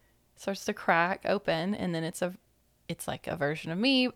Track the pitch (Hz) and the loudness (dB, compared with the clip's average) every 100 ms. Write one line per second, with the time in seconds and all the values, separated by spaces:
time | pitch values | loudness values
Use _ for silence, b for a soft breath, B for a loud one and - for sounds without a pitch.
0 | _ _ _ - - 196 - 208 - 170 | _ _ _ -8 -6 -4 -4 -2 2 4
1 | 175 196 - 202 - 160 180 214 180 165 | 4 0 0 0 0 0 0 -2 -2 -2
2 | 165 - 180 185 _ _ _ _ - 170 | -4 -4 -4 -4 _ _ _ _ -10 -8
3 | - - - 165 143 156 160 175 254 262 | -6 -6 -6 -2 -2 -2 -4 0 4 4
4 | 254 | 4